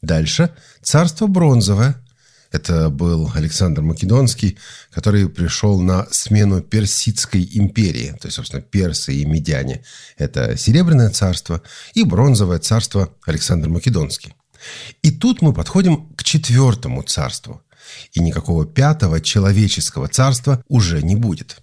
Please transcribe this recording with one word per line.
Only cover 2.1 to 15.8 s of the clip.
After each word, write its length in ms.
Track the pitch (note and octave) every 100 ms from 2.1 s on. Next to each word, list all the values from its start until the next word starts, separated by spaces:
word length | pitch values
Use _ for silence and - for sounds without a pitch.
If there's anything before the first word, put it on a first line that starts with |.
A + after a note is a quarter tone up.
| _ _ _ _
Это 380 | D#2+ - E2 D#2+
был 400 | C#2 F2 E2 D#2 D#2+
Александр 440 | D#2 - F#2 D2+
Македонский, 760 | D#2 D#2+ F#2 A#2+ B2+ - G2+ - - - -
который 380 | - - G2+ F#2+
пришел 520 | - E2+ - G#2+ G2
на 280 | F2+ F#2 -
смену 500 | - - G#2+ G2+ F#2+
Персидской 880 | - G#2+ G#2 - - - - G2 F2+
империи. 640 | G#2+ G2 G#2+ G2 C2+ B1 -
То 60 | -
есть, 120 | -
собственно, 220 | - C#2
персы 540 | - G2 F2+ D#2 -
и 100 | C2+
медяне. 600 | D2 D#2+ - C2+ - - - - - _
Это 380 | - - A1+ -
серебряное 540 | - C3+ F3 D3+ A2+
царство 520 | - F#2+ F2 - E2 - - -
и 80 | A3+
бронзовое 560 | F#3+ F2 C#3 A#2 F#2+ E2+
царство 560 | - A2 - G2 F2+ _
Александр 440 | - D#2 - F2 D2+
Македонский. 680 | E2 - G#2 D2 - - _ _ _ - - - -
И 120 | D#3
тут 300 | D#3 B3 B3
мы 100 | D#3+
подходим 600 | E2 D#2+ F#3+